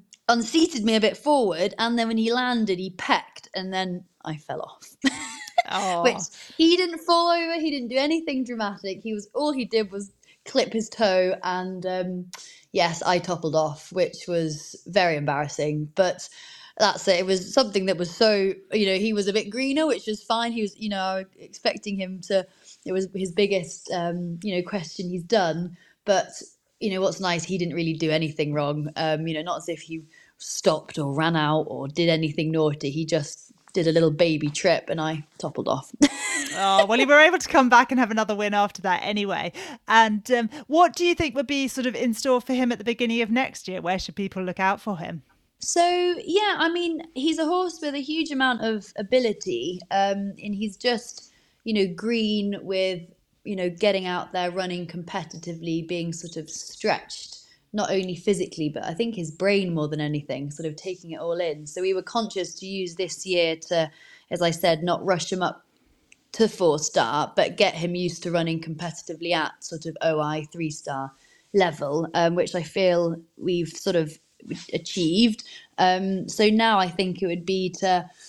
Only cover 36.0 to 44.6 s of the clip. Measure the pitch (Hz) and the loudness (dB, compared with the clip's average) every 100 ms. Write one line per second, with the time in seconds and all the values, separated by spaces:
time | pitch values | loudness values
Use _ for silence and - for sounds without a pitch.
36 | 285 - - - 277 190 196 196 202 233 | 2 2 -6 -4 -4 0 4 6 6 4
37 | 269 294 311 349 - 320 254 240 - 254 | 8 8 8 6 4 4 8 8 8 4
38 | 226 220 214 208 208 208 202 - 185 180 | 2 2 0 0 2 2 2 0 0 0
39 | - 214 202 180 175 - 370 254 - 220 | 0 -2 -2 -2 -4 -8 -14 -10 4 8
40 | 220 214 208 247 226 302 240 302 349 - | 8 4 2 2 2 -6 2 6 6 4
41 | 349 330 320 254 247 285 269 269 254 208 | 2 2 0 -2 -2 -2 -2 -2 -4 -2
42 | 254 220 269 247 247 254 247 220 220 233 | -2 0 2 2 2 0 2 0 -4 -2
43 | 240 233 226 233 262 - - 185 170 185 | 0 0 2 0 0 -6 -10 -4 -2 -2
44 | - 170 196 190 185 175 | -4 -6 -6 -4 -6 0